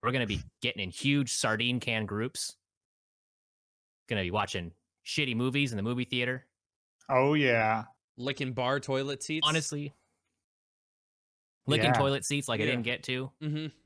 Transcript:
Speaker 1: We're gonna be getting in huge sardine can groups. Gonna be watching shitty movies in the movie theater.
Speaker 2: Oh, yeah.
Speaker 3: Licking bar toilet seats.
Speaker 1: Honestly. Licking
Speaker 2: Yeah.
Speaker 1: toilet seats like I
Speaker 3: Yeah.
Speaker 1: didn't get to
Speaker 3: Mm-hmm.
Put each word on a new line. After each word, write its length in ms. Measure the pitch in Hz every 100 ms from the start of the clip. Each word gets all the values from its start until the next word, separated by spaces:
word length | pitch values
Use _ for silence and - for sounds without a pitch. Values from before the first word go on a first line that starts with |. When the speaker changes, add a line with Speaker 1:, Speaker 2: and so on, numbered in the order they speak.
Speaker 1:
We're 80 | 123
gonna 160 | 131 113
be 140 | 101 - _
getting 220 | 120 -
in 80 | 95
huge 420 | - 135 143 127
sardine 460 | - 120 110 120 123
can 260 | 117 113 104
groups. 500 | 104 120 - - - _ _ _ _ _ _ _ _ _ _ _ _ _ _ _
Gonna 140 | 110
be 100 | 90
watching 400 | 104 101 98 87 - _ _ -
shitty 300 | - 139 113
movies 360 | 127 139 139
in 60 | 110
the 60 |
movie 200 | 104 123 123
theater. 400 | 123 120 127 _ _ _ _ _ _ -
Speaker 2:
Oh, 240 | 131 139
yeah. 520 | 151 139 117 110 110 107 _ _ -
Speaker 3:
Licking 360 | 127 139 135
bar 260 | 123 123 139
toilet 440 | 139 135 139 139
seats. 240 | - 156 156
Speaker 1:
Honestly. 460 | 160 147 147 147 _ _ _ _ _ _ _ _ _ _ _ _ _ _ _ _ _ -
Licking 200 | 151 123
Speaker 2:
Yeah. 60 |
Speaker 1:
toilet 320 | 123 139 139 -
seats 220 | 143 135
like 140 | 110
I 40 | 107
Speaker 3:
Yeah. 60 |
Speaker 1:
didn't 120 | 123
get 200 | 113 123
to 280 | - 127 131 _
Speaker 3:
Mm-hmm. 260 | 151 151 156 -